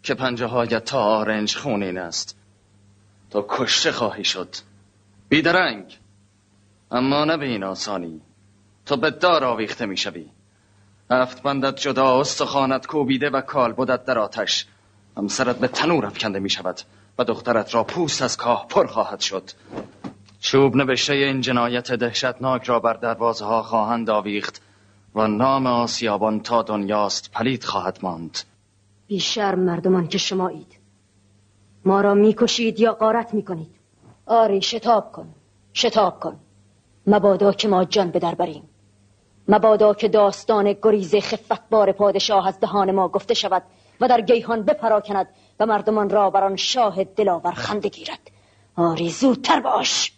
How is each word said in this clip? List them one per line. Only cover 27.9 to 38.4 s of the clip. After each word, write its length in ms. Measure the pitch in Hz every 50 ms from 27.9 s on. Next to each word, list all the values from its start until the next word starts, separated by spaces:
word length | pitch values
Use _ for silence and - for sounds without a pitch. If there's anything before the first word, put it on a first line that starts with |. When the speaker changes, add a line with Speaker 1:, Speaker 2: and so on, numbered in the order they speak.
| 92 -
Speaker 1:
ماند. 360 | - 92 85 82 82 78 - - - _ _ _ _ _ _ _ _ _ _ _ _
Speaker 2:
بیشرم 520 | _ 208 185 - - - 226 208 196 190 185
مردمان 500 | 185 180 170 170 165 185 185 180 175 156
که 100 | - 196
شمایید، 600 | - - 196 190 185 180 160 160 151 _ _ _ _ _ _ _ _ _ _ _ _ _ _ _ _ _ _ _ _ _ _ _ _
ما 160 | 185 190 196
را 140 | 202 202 202
می‌کشید 680 | 202 208 214 214 220 240 226 - - 233 226 220 190
یا 120 | 226 226
غارت 420 | 220 226 220 220 220 233 226 226 214
می‌کنید. 400 | 214 - - 185 160 160 - _ _ _ _ _ _ _ - - _ _
آری، 360 | - 233 233 226 214 196 196
شتاب 500 | 190 - - 226 - 226 233 208 - -
کن، 220 | - - 170 160 - _ _ _ _ _ _ _
شتاب 480 | _ - - 233 - 226 202 180 - -
کن، 200 | - 156 - - - _ _ _ _ _ _ _ _ _ _ _ _
مبادا 460 | 196 208 208 180 202 190 180 202 202
که 160 | 196 196 - 214
ما 160 | 196 185 185
جان 260 | - - 214 190 175
به 80 | - 180
در 160 | 175 170 165
بریم، 340 | 151